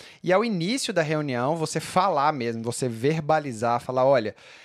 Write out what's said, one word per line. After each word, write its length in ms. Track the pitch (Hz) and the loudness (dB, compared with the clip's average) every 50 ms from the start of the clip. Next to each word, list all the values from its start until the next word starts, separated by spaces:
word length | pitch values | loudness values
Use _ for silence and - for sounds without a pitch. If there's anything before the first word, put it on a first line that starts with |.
| - - - - - | -20 -20 -18 -6 0
e 80 | 165 | 2
ao 140 | 180 196 233 | 2 2 2
início 480 | 240 208 170 160 190 247 269 - - 202 | 0 -2 -2 -2 -2 -2 -2 -4 -2 -2
da 80 | 170 | 0
reunião 540 | 156 147 160 151 151 143 127 120 123 139 165 | 0 0 0 -2 -2 -2 -2 0 0 0 0
você 220 | 165 156 - - 160 | -2 -2 -4 -4 -6
falar 520 | - - - 185 185 202 170 143 139 156 | -4 -2 0 2 2 2 2 2 2 2
mesmo, 320 | 151 135 117 117 113 113 113 | 2 0 -2 -4 -4 -4 -4
você 240 | 120 117 - 135 | -6 -4 -4 -4
verbalizar, 920 | 123 113 110 117 143 160 160 151 143 156 156 147 139 117 107 117 117 120 120 | -4 -4 0 0 0 0 0 0 2 2 2 0 -2 -6 -2 0 0 0 0
falar, 240 | - - 127 127 127 | -2 -2 0 2 4
"Olha, 280 | 135 139 123 110 104 - - - - - - | 6 4 4 2 -2 -8 -10 -16 -20 -20 -20